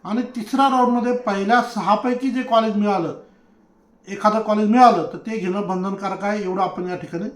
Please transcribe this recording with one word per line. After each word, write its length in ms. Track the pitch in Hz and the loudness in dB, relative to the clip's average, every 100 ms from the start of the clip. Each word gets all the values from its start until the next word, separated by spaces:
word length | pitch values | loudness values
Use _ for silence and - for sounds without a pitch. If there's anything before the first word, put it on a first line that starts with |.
आणि 180 | 175 226 | -4 -4
तिसऱ्या 460 | 247 240 208 262 269 | -4 -8 -4 2 2
राऊंडमध्ये 480 | 254 247 240 240 - | 4 2 2 0 -2
पहिल्या 460 | - 196 196 240 | -2 -2 2 2
सहापैकी 680 | 233 214 175 214 254 247 269 | 2 -4 0 2 2 -2 -2
जे 120 | 247 | -4
कॉलेज 340 | 247 226 220 208 | 2 2 2 0
मिळालं, 380 | 208 190 160 139 - _ _ _ _ _ _ _ - | 0 0 -2 -8 -18 _ _ _ _ _ _ _ -14
एखादं 320 | 196 214 214 | -2 0 0
कॉलेज 280 | 220 208 208 | 0 0 2
मिळालं 420 | 240 247 185 156 | 8 8 6 -2
तर 60 | - | -8
ते 200 | 226 220 | -8 -6
घेणं 300 | 185 196 180 | -4 -4 -4
बंधनकारक 560 | 180 190 196 196 185 | -4 -4 -6 -6 -4
आहे, 200 | 202 214 | -4 -4
एवढं 180 | 185 185 | -4 -2
आपण 260 | 180 - 180 | -2 -4 -6
या 80 | 180 | -8
ठिकाणी 280 | 160 170 220 | -8 -8 -8